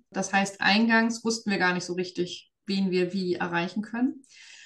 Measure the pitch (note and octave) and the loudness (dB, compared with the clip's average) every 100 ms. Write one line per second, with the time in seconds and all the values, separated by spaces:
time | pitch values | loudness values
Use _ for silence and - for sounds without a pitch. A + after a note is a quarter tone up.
0 | _ G3 F#3+ G3 F#3+ - - G#3 A3+ A3+ | _ -6 0 0 0 0 2 4 4 4
1 | A3+ A3+ A3+ A3+ G#3 F#3 F3+ F3+ F3 F3+ | 2 0 -4 -2 -2 0 2 0 -2 -4
2 | F3+ - F3+ - - _ - G3 F#3+ F3+ | -4 -4 -6 -8 -16 _ -4 0 2 2
3 | F3+ G3 F3+ E3+ E3+ E3+ F3+ G#3+ G3+ A#3 | 0 0 -2 -2 -2 -2 -2 -4 -6 -2
4 | C4+ - - - - - | -2 -2 -14 -20 -20 -20